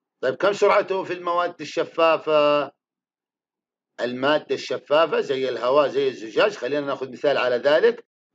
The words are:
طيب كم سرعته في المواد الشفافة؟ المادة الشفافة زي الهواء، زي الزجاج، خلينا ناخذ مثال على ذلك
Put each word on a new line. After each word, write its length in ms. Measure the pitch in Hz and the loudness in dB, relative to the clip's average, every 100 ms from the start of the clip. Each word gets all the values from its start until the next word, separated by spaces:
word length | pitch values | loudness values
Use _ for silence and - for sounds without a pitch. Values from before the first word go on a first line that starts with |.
| _ _ | _ _
طيب 140 | 123 - | -4 0
كم 180 | 190 | 0
سرعته 500 | 196 208 196 - 190 | 2 4 4 2 -2
في 100 | 160 | -6
المواد 480 | 180 175 175 175 - | -6 -4 -2 -2 -4
الشفافة؟ 1120 | 147 - 156 - 165 151 156 151 147 147 139 - _ _ _ _ _ _ _ _ _ _ _ - | -10 -6 -4 2 2 2 2 2 4 2 -2 -10 _ _ _ _ _ _ _ _ _ _ _ -8
المادة 540 | 120 123 135 151 151 131 | -6 -2 0 0 0 -6
الشفافة 640 | - 127 - 147 165 233 | -4 -8 0 2 2 0
زي 300 | 202 131 131 | -2 -2 -4
الهواء، 380 | 117 120 143 135 | -2 2 2 2
زي 200 | 123 139 | 2 -2
الزجاج، 480 | 107 110 107 208 - | -4 -6 0 0 0
خلينا 300 | 123 147 139 | -6 -4 -4
ناخذ 260 | 127 131 | -6 -8
مثال 260 | 120 147 127 | -4 -2 0
على 180 | 123 123 | 0 0
ذلك 500 | 127 156 220 - - _ _ | 2 2 2 0 -8 _ _